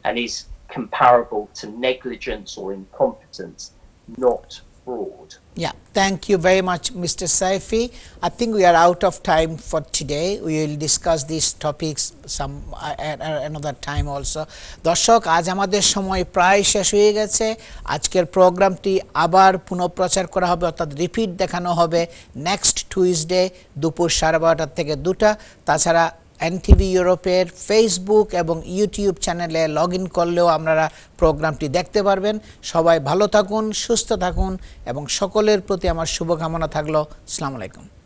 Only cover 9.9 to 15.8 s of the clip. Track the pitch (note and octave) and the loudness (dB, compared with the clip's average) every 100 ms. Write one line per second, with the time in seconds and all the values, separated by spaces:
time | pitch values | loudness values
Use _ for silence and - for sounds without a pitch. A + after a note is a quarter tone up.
9.9 | - C#3 C#3+ F3 G#3 E3 D#3 D3+ D3 D3+ | -8 -4 -4 -4 -4 -4 -2 -2 -4 -2
10.9 | - F3 D#3+ C#3+ D#3 - - D3+ C#3+ D#3+ | -2 0 -2 -2 -4 -4 -2 -6 -4 -6
11.9 | C#3+ - - - - C3+ C#3+ - - D3+ | -6 -8 -10 -12 -8 -8 -8 -14 -10 -10
12.9 | D3 D3+ D3 D#3 D3+ D3 D3+ D3 B2+ - | -8 -8 -6 -6 -6 -6 -8 -8 -8 -6
13.9 | D3 D3 C#3 C3+ D#3 D3+ - - - D#3+ | -4 -4 -6 -6 -8 -10 -14 -18 -4 0
14.9 | E3+ - A3+ F3 E3 F3 F#3 G3 G3+ | 2 4 4 4 0 0 -2 0 2